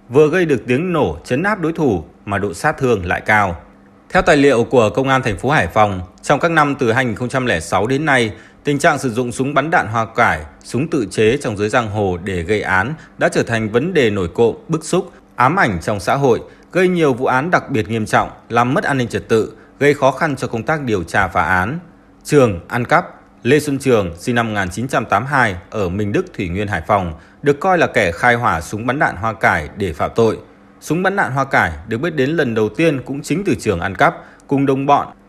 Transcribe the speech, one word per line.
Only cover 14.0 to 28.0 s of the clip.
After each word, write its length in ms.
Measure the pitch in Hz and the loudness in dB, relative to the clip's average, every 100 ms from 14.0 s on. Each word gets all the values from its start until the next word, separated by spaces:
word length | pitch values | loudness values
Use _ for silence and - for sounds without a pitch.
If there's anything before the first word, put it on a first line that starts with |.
| 117 | 2
nổi 180 | 101 87 | 0 -2
cộm, 200 | - 117 - - | 2 2 0 -4
bức 160 | 156 | -4
xúc, 280 | - 175 185 - _ - | 0 -2 -2 -10 _ 0
ám 200 | 127 190 | 2 2
ảnh 220 | 151 85 | 0 0
trong 180 | - 104 | -4 -4
xã 140 | 110 | -2
hội, 260 | 131 139 107 - - - | 0 2 2 -2 -20 -6
gây 160 | 170 185 | 0 2
nhiều 240 | 180 151 | 2 2
vụ 140 | 120 131 | 0 0
án 240 | 127 165 | 0 0
đặc 200 | 170 - | -2 0
biệt 180 | 123 95 | -4 -2
nghiêm 180 | 113 104 | -4 0
trọng, 240 | 123 87 - - | 0 0 -6 -4
làm 260 | 117 120 | 0 2
mất 100 | 170 | 0
an 140 | - 139 | 0 -2
ninh 100 | 117 | -2
trật 200 | 101 - | -4 0
tự, 240 | 113 98 - - - | 0 0 -6 -16 0
gây 160 | 143 | 2
khó 160 | - 135 | 2 2
khăn 260 | 135 165 135 | 0 -2 -4
cho 100 | 127 | -6
công 160 | 113 | -6
tác 200 | 110 156 | -4 -4
điều 200 | 131 101 | -2 -2
tra 260 | 82 113 92 | -2 -2 0
phá 140 | 92 | 0
án. 360 | 82 92 95 170 - - _ _ | 0 0 -2 -4 -10 -20 _ _
Trường 360 | - 147 120 87 - | 2 4 4 2 -6
ăn 160 | 120 | -6
cắp. 220 | 120 156 - - - - | 0 0 0 -10 -20 -6
Lê 180 | 120 147 | 2 2
Xuân 180 | 147 135 | 2 -2
Trường, 360 | 135 113 90 80 | 2 2 2 -4
sinh 160 | - | -4
năm 120 | 120 113 | -2 0
một 140 | 104 | -2
nghìn 100 | 90 | -4
chín 180 | 110 131 | -4 -4
trăm 160 | 147 | -2
tám 180 | 107 101 | 0 -2
mươi 80 | 135 | 0
hai, 240 | 143 117 90 - | 0 0 -2 -8
ở 180 | 110 92 | -4 -4
Minh 240 | 98 104 | -2 -2
Đức, 140 | 139 185 - | -2 -4 -6
Thủy 120 | 92 | -6
Nguyên, 200 | 92 104 | -4 -4
Hải 140 | 98 80 | -4 0
Phòng, 260 | 104 90 78 - - | 0 0 -8 -16 -4
được 180 | 139 143 | 0 0
coi 180 | 190 180 | 2 2
là 80 | 127 | 2
kẻ 260 | 127 | 2